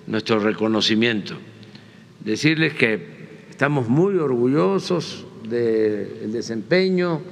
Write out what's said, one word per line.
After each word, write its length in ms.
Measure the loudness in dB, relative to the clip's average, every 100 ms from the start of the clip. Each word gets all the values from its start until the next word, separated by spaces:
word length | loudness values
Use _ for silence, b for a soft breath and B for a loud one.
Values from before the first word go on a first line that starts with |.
| -6
nuestro 340 | -4 0 0
reconocimiento. 960 | 0 0 0 2 2 2 2 0 -6 -12 -16 -20 B B B B B -12
Decirles 540 | -6 0 0 2 0
que 720 | 2 2 0 -4 -16 -18 -20 -10
estamos 380 | 0 2 2 2
muy 300 | 4 4 2
orgullosos 1080 | 2 2 2 4 2 2 0 -2 -4 -10 -14 -14 -6
del 840 | 0 2 4 2 0 -6 -8 -6
desempeño, 880 | -6 -4 -6 0 2 2 2 0 -2 -6